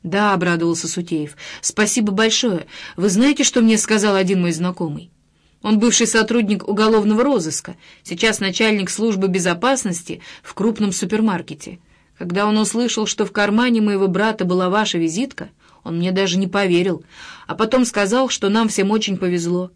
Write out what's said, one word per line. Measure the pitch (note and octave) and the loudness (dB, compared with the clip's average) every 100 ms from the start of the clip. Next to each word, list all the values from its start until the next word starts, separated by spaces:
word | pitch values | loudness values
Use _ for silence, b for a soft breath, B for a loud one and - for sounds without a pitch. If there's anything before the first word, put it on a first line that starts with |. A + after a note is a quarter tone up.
«Да», — | F3 G3 G#3 | -2 0 2
обрадовался | F#3+ F3 E3+ E3+ E3 D#3+ | 2 0 0 0 -2 -4
Сутеев. | - E3+ D#3+ D3 - B B | -6 -4 -4 -4 -10 B B
«Спасибо | - - G#3+ - G#3 | -6 0 0 2 0
большое. | F#3+ A3 G#3+ B3 F3 - B B - | 2 2 2 0 -2 -6 B B -2
Вы | G3 | 0
знаете, | F#3+ C4+ C#4+ | 4 4 4
что | C#4 B3+ | 2 4
мне | A3+ A3 | 4 4
сказал | - A3 G#3 G3 | 2 2 2 2
один | F#3+ F#3+ | 2 2
мой | F3 | 0
знакомый? | D#3+ F3+ F3+ E3 D3 E3+ _ _ _ _ _ | 0 -4 -4 -6 -6 -14 _ _ _ _ _
Он | G#3+ A3 | 0 2
бывший | A#3 - A3 | 4 2 2
сотрудник | A3+ A3 A#3+ G#3 G3+ - | 2 2 0 0 -2 -2
уголовного | G#3 A3 A3 G#3 G#3+ | 0 4 4 4 2
розыска, | C4+ B3+ D#3+ - - - B B | 2 2 -2 -6 -10 -18 B B
сейчас | - F3 A3+ A3 | -12 -2 0 0
начальник | F#3+ F3+ A3 G#3+ F3+ | -2 0 2 2 -2
службы | - A3+ F#3+ F#3+ | -2 -2 0 0
безопасности | F#3 F3 F3 A#3+ C4 G3+ E3+ - - B B | 0 0 0 0 0 -2 -6 -8 -14 B B
в | - | -18
крупном | - G#3+ G#3+ G#3 | -2 -2 0 -2
супермаркете. | F#3 F3+ G#3+ A3 F3 E3 - - F3+ b b b _ | -2 -2 0 0 0 -6 -14 -14 -18 b b b _
Когда | F3+ F3+ G#3 | -4 0 2
он | G#3+ | 2
услышал, | G#3 A3+ A#3+ A3 G#3+ | 0 0 -2 -2 -4
что | - G3 | -2 -2
в | |
кармане | - G3+ G#3+ B3 A3+ | 0 2 2 2 2
моего | G#3 G3 G3 | 2 2 0
брата | F3 A3 G#3+ | 2 0 0
была | F#3 F3+ F3+ | 0 0 2
ваша | G3+ G#3+ F3 | 0 0 0
визитка, | E3 E3+ C4+ - - _ b b | -2 -2 -6 -8 -16 _ b b
он | - E3 | -8 -2
мне | F3+ | 0
даже | F#3 F#3+ F3+ | 0 0 0
не | F#3+ | 0
поверил, | G3+ G3 F3 F#3 E3 B B B B B | 0 2 2 2 -2 B B B B B
а | E3+ | -4
потом | A3 B3+ A#3+ | 0 2 2
сказал, | G#3 G3+ A#3+ C4 | 0 0 2 0
что | - G3 | 0 0
нам | A3 A3 | 2 0
всем | A3 G3 | 0 2
очень | A3 G#3+ F3+ | 0 0 -2
повезло. | F#3 F3 E3+ F3+ F3+ | -2 -2 0 -2 -4